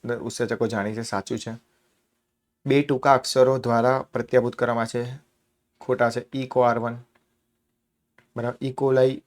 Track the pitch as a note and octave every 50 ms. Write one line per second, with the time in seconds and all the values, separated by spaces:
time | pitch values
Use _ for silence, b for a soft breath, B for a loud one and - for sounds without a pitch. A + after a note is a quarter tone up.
0 | - A#2+ A#2+ A#2 - A#2+ - - B2 A2 A#2 - A#2+ G#2+ A2 G#2 G2 G#2+ G#2+ A2+
1 | A#2 - - G2 G2 - A#2 G#2+ - A2+ A2+ A2+ _ _ _ _ _ _ _ _
2 | _ _ _ _ _ _ _ _ _ _ _ _ - C#3 C3+ C#3+ C#3+ C#3+ C#3 B2+
3 | - C#3+ C3+ B2+ - - - C3+ B2+ B2+ C3 B2+ A2 A#2+ A#2 A#2 A#2 B2+ C3 C3
4 | C3+ - - A#2+ A#2 - - B2+ A#2+ A#2+ A2+ - B2 A#2 A#2 A#2 A2+ A2+ - A#2+
5 | A#2+ B2 C3 C#3 - _ _ _ _ _ _ _ _ _ _ _ - - B2+ G2+
6 | A#2+ A#2 A#2 A#2+ A#2+ - - C3+ C3 B2 - B2+ B2 A#2+ A#2 A#2 A2+ A#2 A#2 A#2+
7 | B2 _ _ _ _ _ _ _ _ _ _ _ _ _ _ _ _ _ _ _
8 | _ _ _ _ _ _ _ A#2 A2+ A#2+ B2 - C3+ C3+ B2+ - C3+ C3+ C3 C3
9 | B2+ C3 C3 - -